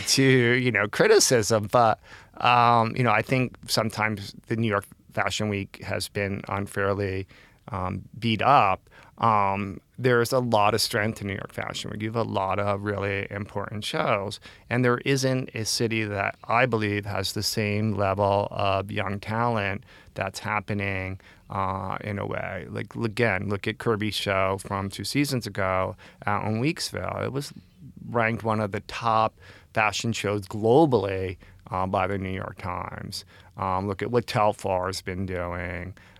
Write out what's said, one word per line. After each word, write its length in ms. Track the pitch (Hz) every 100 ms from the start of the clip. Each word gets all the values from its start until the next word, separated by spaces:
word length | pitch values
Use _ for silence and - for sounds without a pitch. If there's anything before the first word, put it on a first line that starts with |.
| 101
to, 140 | -
you 480 | 135 131 120 127 123
know, 180 | 104 107
criticism. 800 | - 220 415 - 123 107 110 104
But, 300 | 123 110 - - - - -
um, 560 | 120 120 117 117 113 -
you 80 |
know, 80 | 120
I 100 | 107
think 340 | 117 131 123 - -
sometimes 640 | - 110 - 107 101 101 - -
the 80 | 113
New 100 | 113
York 180 | 101 - - -
Fashion 360 | 110 101 - 107
Week 320 | 98 98 -
has 240 | 95 101 -
been 340 | 104 98 98 -
unfairly, 800 | 98 101 104 98 98 98 95 95 - - _ -
um, 340 | 95 92 95 - -
beat 240 | 117 104
up. 460 | 107 139 101 92 _ - - -
Um, 640 | 113 107 98 98 101 - _ -
there's 360 | 123 120 117
a 80 | 131
lot 340 | 123 110 104
of 60 | 110
strength 400 | - 113 110 -
in 80 | 98
New 60 |
York 180 | 98 -
Fashion 380 | - - - -
Week. 100 | 107
You 60 | 110
have 80 | 117
a 60 | 104
lot 300 | 104 95 98
of 240 | 101 101
really 460 | 104 98 101 98 -
important 540 | 101 101 101 101 107
shows. 560 | - 160 151 104 101 - - - -
And 160 | 123
there 140 | 123 123
isn't 460 | 131 139 131 131 127
a 100 | 113
city 380 | 107 - 113 110
that 320 | 104 101 104 - -
I 180 | 113 127
believe 400 | 113 104 104 104
has 260 | 98 95
the 120 | 113
same 500 | - 113 104 104 110
level 540 | 98 98 98 101 101 -
of 400 | - 101 98 101
young 300 | 104 98 101
talent 640 | - 113 120 110 98 98 - - -
that's 260 | - 98 -
happening, 800 | 104 107 - 101 98 95 95 95 - - -
uh, 480 | 98 95 95 95 -
in 180 | 104 101
a 80 | 101
way. 400 | 104 - 92 -
Like, 260 | 107 110 120
l-, 80 |
again, 440 | 117 104 117 95 101
look 200 | 101 110
at 100 | -
Kirby's 360 | 120 104 107
show 440 | - 101 95 95 98
from 300 | - 98 98
two 160 | -
seasons 420 | 101 139 143 127 110
ago 480 | 98 95 92 95 - - - 101
out 180 | 101 98
in 140 | 110
Weeksville. 640 | 143 - - 95 92 98
It 80 | 110
was 200 | 135 143 - - - 135 - 113
ranked 320 | 117 113 113
one 160 | 110 110
of 140 | 104
the 80 | 104
top 540 | - - 117 110 110 - - - -
fashion 380 | 113 107 - 117
shows 340 | 110 101 104 95
globally, 920 | 107 110 135 160 117 98 95 95 90 - - -
uh, 160 | 92 95
by 200 | 98 92
the 120 | 101
New 120 | 95
York 280 | 95 - -
Times. 640 | 90 90 92 87 98 - - - - -
Um, 300 | 95 92 101
look 160 | 95
at 80 | 131
what 160 | 120 -
Telfar's 760 | 120 104 - 95 92 95 92
been 260 | 98 92 95
doing. 680 | 90 87 87 87 87 90 - -